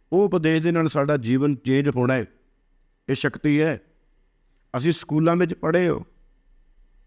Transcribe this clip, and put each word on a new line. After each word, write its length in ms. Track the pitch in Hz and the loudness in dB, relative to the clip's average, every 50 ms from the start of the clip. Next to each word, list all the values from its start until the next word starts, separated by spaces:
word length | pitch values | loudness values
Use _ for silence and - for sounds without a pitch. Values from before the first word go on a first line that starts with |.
| _ - 165 | _ -2 0
ਉਹ 120 | 185 208 | 2 2
ਉਪਦੇਸ਼ 380 | 190 180 175 156 156 160 160 156 | 2 2 0 2 2 0 2 2
ਦੇ 100 | 175 170 | 0 0
ਨਾਲ 160 | 165 160 151 | 2 0 0
ਸਾਡਾ 280 | - 151 139 147 151 | 0 0 0 0 0
ਜੀਵਨ 400 | 135 113 113 127 131 143 147 143 | -2 0 0 0 2 2 0 -2
ਚੇਂਜ 320 | 120 - 135 131 139 143 143 | -2 -2 0 0 2 2 0
ਹੋਣਾ 260 | 123 123 123 123 131 | 0 0 0 0 0
ਹੈ। 120 | 127 - - _ _ _ _ _ _ _ _ _ _ _ _ _ _ - - | -2 -2 -6 _ _ _ _ _ _ _ _ _ _ _ _ _ _ -6 -6
ਇਹ 60 | 139 | -4
ਸ਼ਕਤੀ 460 | - - 139 - - - 151 147 147 | -2 -2 -4 -4 -2 0 0 2 2
ਹੈ। 200 | 156 160 139 - _ _ _ _ _ _ _ _ _ _ _ _ _ _ _ _ _ _ - | 0 0 -2 -6 _ _ _ _ _ _ _ _ _ _ _ _ _ _ _ _ _ _ -8
ਅਸੀਂ 160 | 127 127 170 156 | -4 -2 -2 -2
ਸਕੂਲਾਂ 440 | - - - 151 156 160 165 170 | -2 -4 -4 -2 0 2 2 2
ਵਿੱਚ 180 | 175 180 165 180 | 0 0 -2 -4
ਪੜ੍ਹੇ 340 | - - 160 165 180 180 170 | -6 -4 0 0 0 0 0
ਹੋ, 180 | 143 - 175 _ _ _ _ _ _ _ _ _ _ _ _ _ _ _ - _ _ _ _ | -2 -4 -8 _ _ _ _ _ _ _ _ _ _ _ _ _ _ _ -20 _ _ _ _